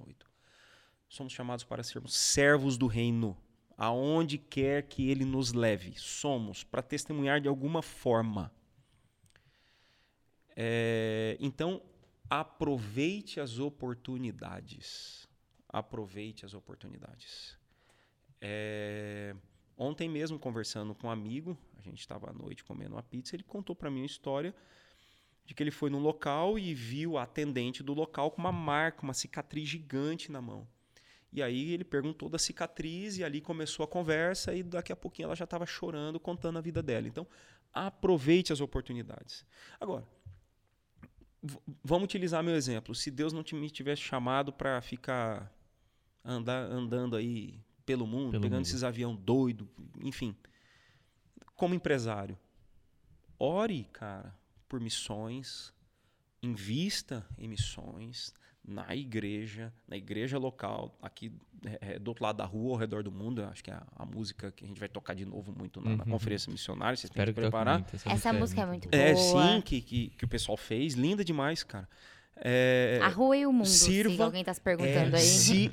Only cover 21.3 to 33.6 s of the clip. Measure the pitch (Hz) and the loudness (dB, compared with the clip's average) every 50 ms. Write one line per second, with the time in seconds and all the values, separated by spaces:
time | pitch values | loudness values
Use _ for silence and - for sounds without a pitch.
21.3 | 120 147 160 185 170 - - - - - 101 117 110 - - - 120 104 - - | -6 -6 -6 -8 -10 -10 -14 -20 -20 -18 -16 -16 -16 -14 -12 -12 -10 -10 -10 -12
22.3 | - - - 98 - - - - - - 101 104 104 113 117 - 123 127 - - | -12 -12 -12 -12 -12 -14 -14 -14 -12 -12 -10 -10 -12 -12 -12 -10 -12 -10 -10 -10
23.3 | - 180 - - - 202 185 - - - 170 143 135 131 131 143 - - - 143 | -12 -12 -12 -10 -10 -10 -8 -8 -8 -6 -6 -6 -4 -4 -6 -8 -10 -8 -6 -4
24.3 | 135 139 160 185 - - - _ - - - _ _ _ _ _ _ _ _ _ | -2 -2 -4 -6 -8 -12 -20 _ -20 -20 -20 _ _ _ _ _ _ _ _ _
25.3 | _ _ _ - - - 151 147 143 - 151 143 139 139 147 151 156 151 - 147 | _ _ _ -14 -6 -2 -2 -2 0 0 0 0 2 2 2 2 2 0 -2 -2
26.3 | 139 156 175 202 220 214 190 170 151 123 117 113 127 147 160 170 156 135 120 120 | 0 2 2 2 0 0 -2 -4 -4 -6 -6 -6 -4 -4 -2 -2 -2 -2 -4 -4
27.3 | - 156 151 147 127 127 120 127 127 - 135 139 143 156 160 151 - 143 143 156 | -4 -2 -2 0 0 0 0 -2 -4 -6 -6 -4 -2 -2 -2 -2 -2 -2 -2 -2
28.3 | - - 170 185 180 170 160 147 143 151 160 165 - - 143 135 127 - - - | 0 -2 -2 -2 -2 0 0 0 2 2 2 0 -2 -4 -6 -4 -4 -4 -6 -4
29.3 | - 151 - - - 156 156 143 165 160 151 135 131 135 143 156 165 160 - - | -8 -10 -10 -6 -6 -6 -6 -4 -6 -8 -8 -4 -4 -2 -2 -2 -2 -4 -6 -10
30.3 | 143 131 120 113 104 104 113 117 _ _ _ _ _ - _ - - _ _ _ | -10 -10 -10 -10 -10 -12 -14 -16 _ _ _ _ _ -20 _ -20 -20 _ _ _
31.3 | - 139 135 120 123 131 147 165 170 175 180 - 143 143 135 156 156 - - - | -4 -2 -2 0 0 -2 -2 -2 -2 -4 -4 -2 -2 0 0 -2 -4 -6 -6 -6
32.3 | 160 165 - - - - 170 - - - 156 160 165 180 202 214 190 185 170 147 | -2 -2 -2 -2 -2 -4 -6 -6 -6 -8 -8 -6 -6 -6 -6 -6 -4 -4 -4 -2
33.3 | 143 151 151 - 165 160 | -4 -4 -4 -4 -4 -4